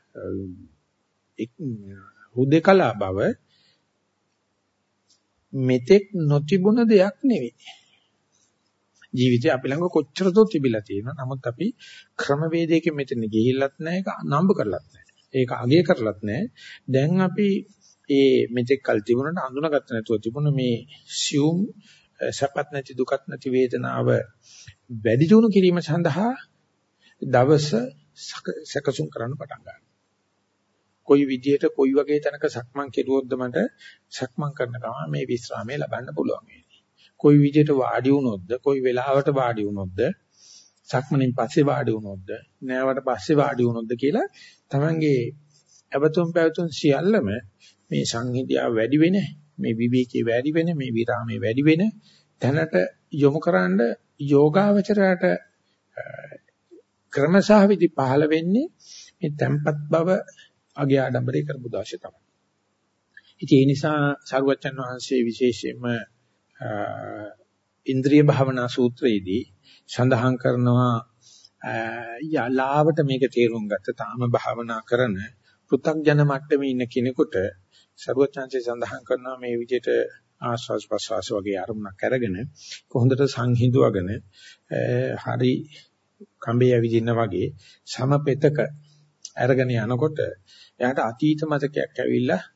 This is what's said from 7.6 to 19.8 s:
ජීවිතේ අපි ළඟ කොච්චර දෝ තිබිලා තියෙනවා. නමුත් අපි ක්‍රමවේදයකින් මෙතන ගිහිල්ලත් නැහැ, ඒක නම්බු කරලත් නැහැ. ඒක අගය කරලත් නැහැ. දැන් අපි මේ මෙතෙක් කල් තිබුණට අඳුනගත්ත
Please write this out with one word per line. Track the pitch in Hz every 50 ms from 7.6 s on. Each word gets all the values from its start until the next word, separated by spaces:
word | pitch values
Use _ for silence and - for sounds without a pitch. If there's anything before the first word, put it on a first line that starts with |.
| - - - _ _ _ _ _ _ _ _ _ _ _ _ _ _ _ _ _ _ _ _ _ _ _ _ _ - _ -
ජීවිතේ | 127 123 127 120 120 123 160
අපි | 139 127 135 131
ළඟ | 135 160 175 180
කොච්චර | - 160 143 _ - - 190 190
දෝ | 175 220 220
තිබිලා | 214 - 156 135 127 113 110
තියෙනවා. | 104 - 98 101 110 131 156
නමුත් | - 131 127 139 131 -
අපි | 123 117 - 170 233 - _ - - - - - _ _
ක්‍රමවේදයකින් | - - - 143 147 160 165 165 170 170 156 165 160 160 170 151
මෙතන | 143 139 - 135 120 113
ගිහිල්ලත් | 107 107 110 113 127 127 135 139 139 _
නැහැ, | - 156 160 175 190
ඒක | 190 - 175 - 160
නම්බු | 151 143 151 185 190 202
කරලත් | - - 208 180 185 -
නැහැ. | _ _ - _ _ _ _ _ _
ඒක | - 135 127 120
අගය | 123 120 117 123 147 175
කරලත් | 165 151 175 - 110 107 98 98
නැහැ. | - 104 107 147 214 247 _ _ - - - - _
දැන් | - 127 131 139 156 185 190
අපි | 190 180 180 - 208 202 196 - - _ _ _ _ _ _ _ _ -
මේ | 143 139 135 135 131 120 117 113
මෙතෙක් | 120 123 120 120 139 135
කල් | - - 120 110
තිබුණට | 104 - 117 123 135 156 170 180
අඳුනගත්ත | 143 131 127 139 156 160 147 135